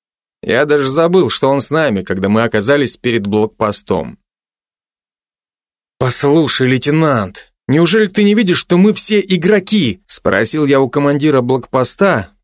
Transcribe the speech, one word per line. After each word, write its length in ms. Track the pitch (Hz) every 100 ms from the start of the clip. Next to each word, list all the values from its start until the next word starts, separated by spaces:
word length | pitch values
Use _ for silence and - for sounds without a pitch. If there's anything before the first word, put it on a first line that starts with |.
| _ _ _ _
Я 220 | 117 117 147
даже 240 | 147 135
забыл, 400 | 139 165 185 135
что 200 | - 135
он 120 | 139
с 80 | -
нами, 320 | 156 151 101
когда 260 | 92 95 98
мы 160 | 110
оказались 540 | 117 107 101 143 131 -
перед 280 | 123 117 101
блокпостом. 960 | 107 107 - 107 101 - 90 65 67 _ _ _ _ _ _ _ _ _ _ _ _ _ _ _ _ _ _
«Послушай, 680 | 127 - 143 156 147 - 127
лейтенант, 840 | 131 143 156 160 123 95 - - _ -
неужели 400 | 143 170 220 214
ты 160 | -
не 120 | 202 214
видишь, 240 | 190 165
что 180 | - 175
мы 160 | 202
все 280 | 208 - 214
игроки?» 800 | 196 185 175 208 190 208 127 92 -
спросил 600 | - - 95 110 156 143
я 160 | 139
у 80 | 131
командира 500 | 143 143 143 151 135
блокпоста, 920 | 123 127 - 131 123 - 196 139 92 _